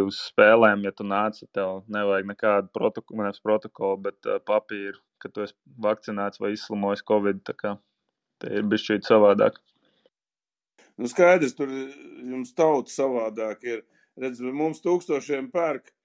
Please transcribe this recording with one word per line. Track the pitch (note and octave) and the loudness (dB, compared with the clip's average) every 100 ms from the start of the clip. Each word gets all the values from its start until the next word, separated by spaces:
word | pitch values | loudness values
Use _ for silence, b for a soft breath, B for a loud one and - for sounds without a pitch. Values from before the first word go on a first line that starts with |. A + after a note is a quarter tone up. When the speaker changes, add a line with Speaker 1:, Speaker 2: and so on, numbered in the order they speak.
| G2 | 4
Speaker 1:
uz | - - | -2 -4
spēlēm, | - G#2+ A#2 A2 G2+ G2 | 6 8 8 6 4 -2
ja | |
tu | - | -6
nāc, | G2+ G2 G#2+ G#2+ - | -4 -2 -2 -6 -10
tev | G2+ F#2+ F#2+ G#2+ | -6 -6 -8 -8
nevajag | G#2 G2+ F#2+ F#2+ | -4 0 0 -2
nekādu | G2+ A2 G2+ F#2+ | -2 0 0 -2
protoko-, | - A2 A2+ - A2 | -2 -2 -2 -12 -6
nevis | G2+ G2+ | -6 -4
protokolu, | G#2+ G#2+ G#2+ - G2 G2 G2 | -2 -2 -2 -6 -4 -4 -6
bet, | - G#2+ | -8 -6
ā, | G2+ - | -6 -2
papīru, | G#2+ - G#2 G2 G2 _ _ | -2 -2 -10 -10 -14 _ _
ka | - | -14
tu | - G#2 | -10 -10
esi | _ _ C3 G#2+ | _ _ -4 -2
vakcinēts | A2 - G#2 G2+ - | -2 -6 -6 -6 -6
vai | G#2 G#2+ | -6 -6
izslimojis | - G#2 G2+ G2+ - | -8 -4 -2 -4 0
covid, | G#2+ G2+ G2 - | 2 2 -2 -8
tā | - | -8
kā | G#2 G2+ _ _ _ _ _ _ | -8 -8 _ _ _ _ _ _
te | - G#2 | -6 -4
ir | G#2 | 0
bišķīt | G#2+ - G#2 - | -2 0 -2 4
savādāk. | A2 G#2 G2+ G#2+ - _ _ _ _ _ _ _ _ _ _ _ _ b - | 6 6 6 2 -2 _ _ _ _ _ _ _ _ _ _ _ _ b -10
Speaker 2:
Nu, | A#2+ | -6
skaidrs, | - F3 F3+ C3+ - | 4 6 6 2 -4
tur | C#3 | -6
jums | C3+ C3+ C#3+ C#3+ - B2+ B2+ B2 - | -6 -10 -14 -20 -18 -10 -10 -8 2
tauta | D#3+ C#3+ B2 | 2 2 -2
savādāk | - C3+ B2 A2 A2 A2 G#2 A#2+ | -2 -2 -2 -4 -6 -8 -8 -8
ir. | A2+ - _ _ - | -10 -12 _ _ -10
Redz, | C3 A#2+ | -10 -8
mums | B2+ C#3 D#3+ D3+ | -8 -4 -4 -4
tūkstošiem | E3+ F3 F3 C#3+ C#3 C#3 C3 | -2 -2 -2 -6 -4 -6 -4
pērk | F3 E3 C3 _ _ | -4 -4 -4 _ _